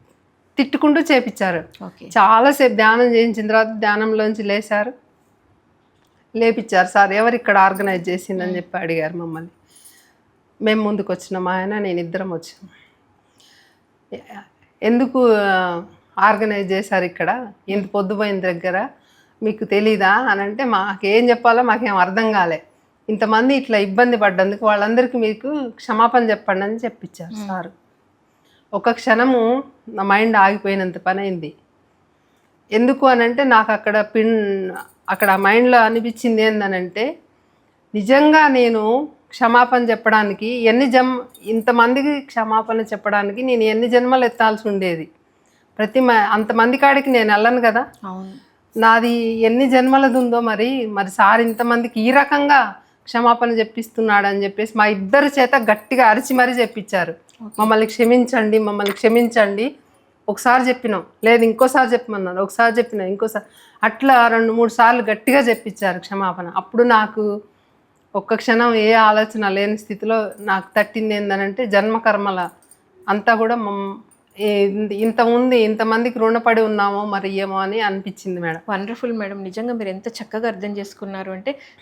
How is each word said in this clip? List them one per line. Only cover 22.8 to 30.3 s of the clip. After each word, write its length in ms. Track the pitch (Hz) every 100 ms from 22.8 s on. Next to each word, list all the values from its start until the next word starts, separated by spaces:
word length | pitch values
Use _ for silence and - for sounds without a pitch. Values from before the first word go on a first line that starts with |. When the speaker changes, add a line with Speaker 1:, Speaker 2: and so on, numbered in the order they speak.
| _ _ -
Speaker 1:
"ఇంతమంది 460 | 214 220 220 254 277
ఇట్లా 220 | 269 214
ఇబ్బంది 400 | 202 190 247 233
పడ్డందుకు 480 | 208 185 190 202 220
వాళ్ళందరికీ 520 | 208 208 233 247 254
మీకు 520 | 220 214 269 302 254
క్షమాపణ 600 | 220 - 220 233 247 233
చెప్పండి" 360 | 214 220 190 196
అని 100 | 226
చెప్పించారు 600 | 233 220 180 - 170 214
Speaker 2:
మ్మ్. 120 | 202
Speaker 1:
సార్. 200 | 185 170 _ _ _ _ _ _ _ _ _ _
ఒక 160 | 208 240
క్షణము 720 | 226 - 220 254 247 226 254 277 _ -
నా 140 | 214
మైండ్ 340 | 196 196 226